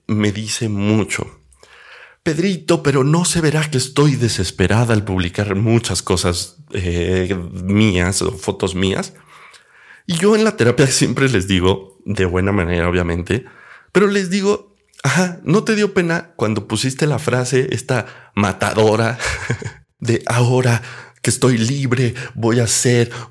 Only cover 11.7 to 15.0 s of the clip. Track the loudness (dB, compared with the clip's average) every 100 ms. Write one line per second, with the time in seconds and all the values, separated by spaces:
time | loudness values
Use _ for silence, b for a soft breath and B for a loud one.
11.7 | 0 -4 -14 -6 -2 0 0 0 0 0
12.7 | 0 0 0 0 -4 -4 -4 -6 B B
13.7 | B B 0 2 0 -2 -2 0 -2 -6
14.7 | _ _ -6